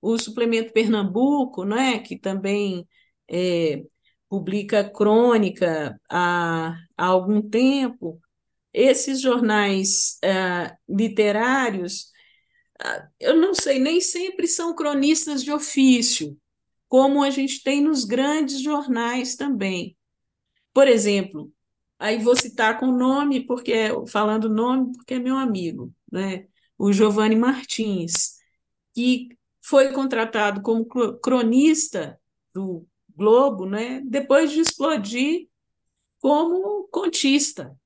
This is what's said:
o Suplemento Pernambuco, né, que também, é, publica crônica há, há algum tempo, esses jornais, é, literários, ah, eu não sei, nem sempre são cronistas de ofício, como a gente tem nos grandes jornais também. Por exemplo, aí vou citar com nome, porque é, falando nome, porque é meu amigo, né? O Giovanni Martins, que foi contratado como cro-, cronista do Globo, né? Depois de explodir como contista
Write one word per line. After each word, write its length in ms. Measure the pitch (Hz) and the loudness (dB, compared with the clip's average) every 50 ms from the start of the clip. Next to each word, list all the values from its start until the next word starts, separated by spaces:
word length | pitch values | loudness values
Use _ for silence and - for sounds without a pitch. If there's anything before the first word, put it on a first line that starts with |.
o 160 | - 180 226 226 | -2 0 2 2
Suplemento 560 | - - 220 - 240 233 226 226 226 226 - | 2 2 2 -2 -2 0 0 -2 -2 -2 0
Pernambuco, 880 | 220 226 214 226 208 196 190 175 220 254 277 294 285 262 254 - - 185 | 0 0 2 0 0 0 -2 -2 0 0 2 2 0 -2 -4 -4 -8 -6
né, 360 | 196 208 233 269 262 240 208 | -4 -2 -2 0 -2 -2 -4
que 180 | - - - - | -6 -12 -14 -8
também, 720 | - 190 190 196 190 196 202 208 208 196 185 175 170 _ _ _ _ _ _ _ _ _ | -6 -6 -6 -4 -4 -4 -2 -2 -2 -4 -6 -8 -10 _ _ _ _ _ _ _ _ _
é, 540 | - 175 180 185 175 170 165 160 147 143 151 151 _ _ _ _ _ _ _ _ | -6 -4 -2 -2 -2 0 -2 -2 -4 -6 -12 -18 _ _ _ _ _ _ _ _
publica 540 | 185 196 165 175 190 208 202 208 226 208 196 | -8 -8 -6 -4 -6 -6 -4 0 0 0 0
crônica 1160 | 208 - - 208 208 214 226 240 247 240 220 208 185 - - 185 170 160 156 147 139 - - _ _ | -2 -2 -2 0 2 4 4 4 4 2 2 0 0 -2 -2 -2 -2 -2 -4 -6 -8 -10 -14 _ _
há, 680 | - 175 180 175 175 175 170 170 165 165 160 165 170 165 - _ _ - | -4 -2 -2 0 -2 -2 -2 -2 -2 -4 -4 -6 -8 -12 -16 _ _ -4
há 80 | 175 | -2
algum 360 | 180 185 185 180 190 214 214 | 2 2 2 2 2 0 0
tempo, 800 | 214 208 208 226 254 262 277 277 269 240 - - - 165 160 - _ _ _ _ _ _ _ _ _ _ _ | 0 0 0 2 2 4 2 2 -2 -4 -6 -8 -12 -12 -12 -14 _ _ _ _ _ _ _ _ _ _ _
esses 480 | - 240 262 277 269 - 285 269 262 | 2 4 4 4 4 2 0 -2 -2
jornais, 960 | 262 262 240 240 233 220 214 208 208 202 196 190 190 196 - - - - - - - | 0 0 0 2 0 0 2 0 0 0 -2 0 2 2 2 2 2 0 -2 -2 -2
é, 520 | 185 190 190 190 180 180 175 170 - - _ _ - | -2 0 0 -2 -2 -4 -4 -6 -8 -10 _ _ -8
literários, 1200 | - 196 220 226 202 - 214 208 202 214 226 247 262 269 262 240 202 190 175 175 - - - - _ _ _ _ _ _ _ _ _ _ _ _ _ _ | -4 -2 -2 -2 0 0 0 0 2 0 0 0 0 0 0 -2 -4 -6 -6 -6 -6 -6 -8 -10 _ _ _ _ _ _ _ _ _ _ _ _ _ _
ah, 280 | - 62 58 50 - - _ _ | -10 -8 -8 -8 -12 -18 _ _
eu 180 | - - 294 330 | 0 2 4 4
não 160 | 330 392 381 | 4 4 4
sei, 260 | - - 294 277 262 | 2 4 4 2 0
nem 220 | 262 294 330 359 | 0 0 0 2
sempre 460 | 359 - - 339 359 381 381 - - 339 | 2 2 2 2 -2 -8 -6 -4 0 2
são 280 | - - 339 339 330 | 2 2 2 -2 -6
cronistas 680 | - 311 294 294 277 269 294 311 311 - 311 294 269 262 | -4 -4 -2 -2 0 2 2 4 4 2 2 -2 -6 -6
de 80 | 285 | -4
ofício, 840 | 294 294 294 - - 277 269 262 254 240 226 - - - 160 147 143 _ _ _ _ _ _ _ _ _ _ _ | -4 -4 -2 -2 0 4 4 4 4 4 4 0 0 -2 -4 -8 -12 _ _ _ _ _ _ _ _ _ _ _
como 340 | - 254 269 277 277 285 277 | 2 4 4 4 2 0 0
a 60 | 277 | -2
gente 340 | 269 277 269 262 - - - | -2 -2 -2 -4 -4 -4 -2
tem 180 | 269 277 285 | -2 0 0
nos 220 | 285 311 311 262 233 | 2 2 2 0 0
grandes 560 | 202 226 254 269 285 302 311 302 269 277 269 | -2 -2 -2 0 0 0 -2 -2 -4 -4 -6
jornais 760 | 262 302 302 294 285 269 254 226 233 233 240 254 247 254 - | -4 -4 -4 -4 -2 -4 -4 -4 -2 -4 -4 -4 -2 -2 -4
também. 600 | - 277 285 269 214 196 190 185 180 175 - _ _ _ _ _ _ _ _ _ _ _ _ _ _ _ _ _ | -4 -2 -6 -4 -4 -4 -4 -6 -6 -8 -10 _ _ _ _ _ _ _ _ _ _ _ _ _ _ _ _ _
Por 140 | 262 277 277 | 4 6 6
exemplo, 640 | 240 220 202 208 202 202 185 190 - 151 151 - _ _ _ _ _ _ _ _ _ _ | 6 4 4 2 0 0 -2 -4 -10 -14 -16 -16 _ _ _ _ _ _ _ _ _ _
aí 220 | - 208 220 233 | -4 -4 -4 0
vou 160 | 220 240 247 | 2 4 4
citar 440 | 247 - 247 - - 233 220 226 240 | 4 4 2 0 -2 0 0 0 0
com 80 | 254 262 | -2 -2
nome, 580 | 254 247 254 254 269 277 285 285 277 247 262 | 0 0 0 0 0 0 0 -2 -2 -2 -2
porque 260 | - 254 247 - - | -4 -8 -6 -4 -2
é, 180 | 233 226 220 214 - - - - | -2 0 0 -2 -2 -4 -2 0
falando 420 | - 208 214 208 214 220 220 226 | 0 0 0 0 -2 -2 -2 -2
nome, 420 | 214 214 226 247 254 262 262 247 254 | -2 -2 -2 -2 -2 -2 -2 -4 -8
porque 220 | - - - 254 | -14 -12 -10 -10
é 40 | 254 | -8
meu 180 | 247 254 262 269 | -6 -4 -4 -4
amigo, 560 | 269 247 214 185 175 165 165 - 123 - - _ _ _ | -2 -4 -4 -4 -6 -6 -8 -10 -14 -16 -18 _ _ _
né? 340 | - 180 196 196 190 185 - _ _ _ _ _ _ _ | -8 -8 -6 -6 -8 -10 -12 _ _ _ _ _ _ _
O 140 | 196 202 | 0 2
Giovanni 440 | 202 196 220 214 202 214 214 220 220 | 4 4 4 4 4 2 2 2 4
Martins, 1000 | 220 233 254 277 254 254 - - - 220 214 196 180 165 170 165 - - - - _ _ _ _ _ _ _ _ _ _ _ _ | 2 2 2 0 -2 -4 -6 -4 -4 -4 -4 -4 -4 -2 2 2 2 2 2 -2 _ _ _ _ _ _ _ _ _ _ _ _
que 360 | 233 240 254 254 247 254 - - _ _ _ _ _ | -4 0 0 0 0 -2 -12 -20 _ _ _ _ _
foi 300 | - - - 277 269 269 262 | -2 4 4 6 4 4 0
contratado 680 | 277 269 262 254 226 226 226 - 226 220 208 202 196 | -4 -4 -4 -2 -2 -4 -2 -2 -2 0 0 -2 -4
como 240 | 196 - 226 226 226 | -2 -2 -2 -2 -2
cro-, 320 | 226 - 254 240 220 - - | -4 -2 -2 -2 -2 -2 -4
cronista 1000 | - 254 254 254 233 226 233 254 285 320 311 311 - - - 190 156 143 - _ _ _ _ _ _ _ _ | -2 0 0 2 2 2 4 4 4 6 6 4 4 2 0 -8 -8 -8 -12 _ _ _ _ _ _ _ _
do 320 | 185 196 190 180 165 170 _ _ _ _ _ _ | -10 -8 -8 -8 -10 -12 _ _ _ _ _ _
Globo, 500 | 147 196 214 220 247 269 277 226 190 185 | -2 2 4 6 6 4 2 0 -4 -8
né? 360 | 190 196 214 226 247 254 269 285 | -6 -6 -6 -6 -6 -8 -10 -10
Depois 460 | 262 226 277 277 - 269 285 320 294 | -4 -4 -4 0 2 2 4 4 2
de 80 | 294 311 | 0 2
explodir 880 | 330 320 - - 269 320 311 254 196 202 226 240 262 294 320 359 349 _ _ _ _ _ _ _ _ _ _ _ _ _ _ _ | 2 2 2 2 -2 -2 -2 -2 -4 -6 -4 -2 -2 -2 -2 -4 -6 _ _ _ _ _ _ _ _ _ _ _ _ _ _ _
como 680 | - 269 294 294 330 339 349 370 381 403 415 415 - - | 0 0 2 2 2 0 -2 -2 -2 -4 -6 -6 -8 -8
contista 840 | - 339 392 349 339 - - 277 269 285 277 - - - 151 131 - _ _ | -8 -6 -4 0 2 2 2 4 2 4 4 2 2 0 -8 -18 -20 _ _